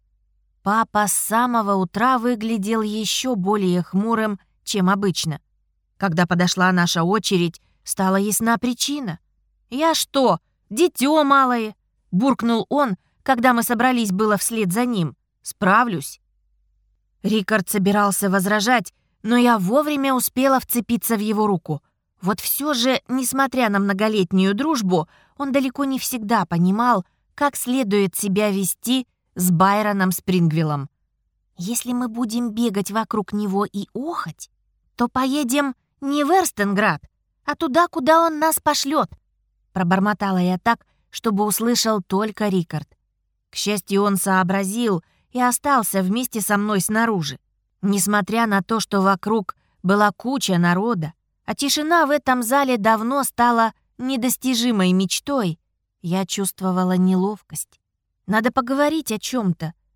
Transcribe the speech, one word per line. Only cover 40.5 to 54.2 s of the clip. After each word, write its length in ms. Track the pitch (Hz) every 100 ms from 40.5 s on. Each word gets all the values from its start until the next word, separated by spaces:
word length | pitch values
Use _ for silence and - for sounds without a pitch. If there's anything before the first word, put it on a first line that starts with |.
| 180
так, 280 | 233 233 _ _ _
чтобы 340 | - 226 196 208
услышал 560 | 202 233 240 226 214
только 480 | - 190 220 202 208
Рикард. 380 | 185 165 151 - _ _ _ _ _ _
К 40 | -
счастью, 460 | 202 208 - 196
он 160 | 202 196
сообразил 840 | 202 190 180 196 190 226 233 175 - _ _
и 100 | 247
остался 600 | 247 240 285 262 202 190
вместе 400 | 185 226 254 226
со 160 | 196 208
мной 240 | 208 202
снаружи. 560 | - 214 226 196 147 135 _ _ _ _
Несмотря 640 | 196 202 196 208 196 226 226
на 160 | 196
то, 160 | 180 226
что 220 | - 196
вокруг 540 | 190 190 208 226 185 - _ _
была 280 | 180 208 208
куча 460 | - 240 277 - 175
народа, 560 | 175 180 226 196 156 - _ _ -
а 80 |
тишина 540 | - 277 302 302 339 277
в 20 |
этом 320 | 294 269 254
зале 360 | 226 277 269 240
давно 460 | 214 226 226 277
стала 500 | 233 - 240 233 226 - _ -
недостижимой 920 | 254 269